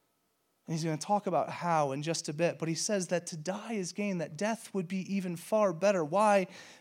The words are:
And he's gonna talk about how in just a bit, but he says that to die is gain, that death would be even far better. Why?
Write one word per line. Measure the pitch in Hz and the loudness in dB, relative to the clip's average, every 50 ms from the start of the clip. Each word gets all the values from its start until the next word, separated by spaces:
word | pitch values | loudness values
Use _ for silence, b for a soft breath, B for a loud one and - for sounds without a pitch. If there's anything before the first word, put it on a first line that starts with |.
| _ _ _ _ _ _ _ _ _ _ _ _ _ | _ _ _ _ _ _ _ _ _ _ _ _ _
And | - 160 | -6 -6
he's | 156 160 | -4 -2
gonna | 165 156 | -2 -2
talk | 151 - - 208 202 - | -4 0 0 0 0 2
about | 196 170 147 - - | 0 0 0 0 0
how | 143 - 156 175 165 156 147 139 | -4 -4 0 2 2 4 2 2
in | 135 147 147 | 0 -2 -4
just | 165 160 - - - | -2 -4 -4 -4 -6
a | 147 | -2
bit, | 151 170 165 - - | 0 0 0 0 -2
but | 165 160 | -2 -2
he | 165 | -2
says | 160 - - 214 196 180 - | -2 -2 0 0 -2 0 0
that | 185 170 175 - | -2 -2 -2 -4
to | 175 | -8
die | 156 151 180 190 208 214 226 233 | -8 -6 -6 -6 -6 -6 -6 -4
is | 208 185 170 - | -4 -4 -4 -4
gain, | - 208 202 190 170 | -4 -2 -2 -2 -2
that | 156 143 156 | -4 -6 -4
death | 151 202 214 226 214 - - - | -4 -2 -2 -2 -4 -6 -6 -4
would | 196 180 | -4 -4
be | - 190 190 175 151 196 | -2 -4 -4 -4 -2 -2
even | 196 180 185 170 | -2 -2 -2 -6
far | 165 - - 214 214 214 196 170 | -6 -4 0 2 4 4 4 2
better. | 160 185 208 202 180 156 | 4 4 4 4 4 2
Why? | 143 165 196 220 208 202 196 185 180 B B B B B B | 2 4 4 6 6 6 6 4 2 B B B B B B